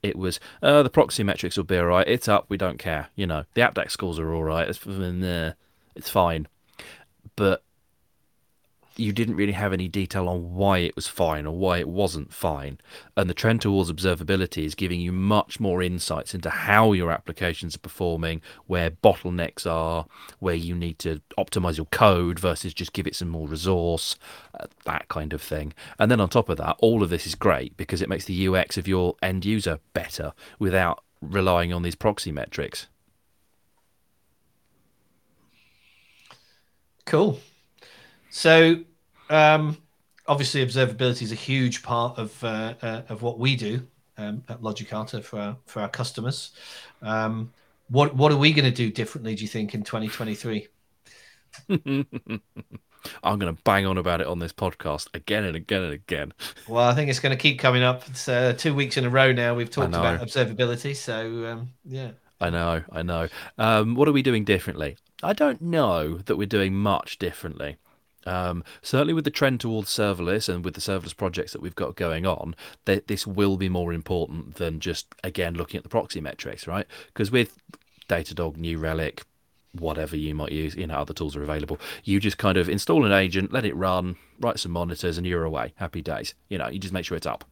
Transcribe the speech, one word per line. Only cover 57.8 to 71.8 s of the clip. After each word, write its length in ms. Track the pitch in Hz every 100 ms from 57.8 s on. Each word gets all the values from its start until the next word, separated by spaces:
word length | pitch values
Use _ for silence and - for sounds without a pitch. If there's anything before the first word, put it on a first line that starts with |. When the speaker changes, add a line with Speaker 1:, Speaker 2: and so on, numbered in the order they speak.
Speaker 2:
up. 260 | 127 127 -
It's, 220 | 127 -
uh, 240 | 123 127 120
two 180 | 165
weeks 220 | 139 135 135
in 80 |
a 60 | 123
row 200 | 131 135
now 220 | 123 120
we've 140 | 120 117
Speaker 1:
I 20 |
Speaker 2:
talked 180 | - 131
about 320 | 85 85 85
Speaker 1:
know. 40 |
Speaker 2:
observability, 720 | 113 139 113 110 123 120 143 135
so, 480 | - 110 113 117
um, 300 | 117 117 123 -
yeah. 280 | - 131 127 104 _ _
Speaker 1:
I 80 | 87
know, 340 | 85 85 82 80
I 120 | 82
know. 260 | 87 85 80 - - -
Um, 360 | 110 110 107
what 140 | 120 151
are 40 |
we 100 | 139
doing 240 | 131 117 104
differently? 500 | 95 - 78 76 - _ -
I 120 | 175
don't 260 | 214 294 240
know 560 | 170 165 123 95 76 87
that 200 | 98 82
we're 100 | 101
doing 260 | 104 98
much 460 | 98 101 98 - -
differently. 580 | 90 - 85 73 71 73 _ _ _ _
Um, 380 | - 90 90 87 - -
certainly 320 | - 131 147
with 100 | 165
the 80 | 147
trend 260 | - 139 127
towards 300 | 120 110 98
serverless 600 | - 104 90 87 98 -
and 160 | 87
with 100 | 87
the 60 | 85
serverless 360 | 101 95 80 -
projects 360 | 95 85 -
that 80 | -
we've 140 | 90
got 220 | -